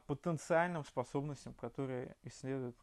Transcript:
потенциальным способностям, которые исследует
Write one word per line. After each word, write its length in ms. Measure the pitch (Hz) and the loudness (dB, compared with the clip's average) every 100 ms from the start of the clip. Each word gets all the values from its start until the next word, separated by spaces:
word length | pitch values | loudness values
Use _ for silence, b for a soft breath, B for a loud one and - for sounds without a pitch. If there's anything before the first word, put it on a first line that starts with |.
| - | 0
потенциальным 800 | 139 175 156 - 165 175 170 139 | 0 2 0 4 6 6 2 -2
способностям, 680 | - 120 143 147 139 123 - | -2 0 0 -2 -4 -10 -8
которые 600 | 120 - 135 127 127 - | -6 -2 -2 -2 -4 -8
исследует 520 | 131 - 131 135 123 120 | -14 -8 -2 0 -2 -6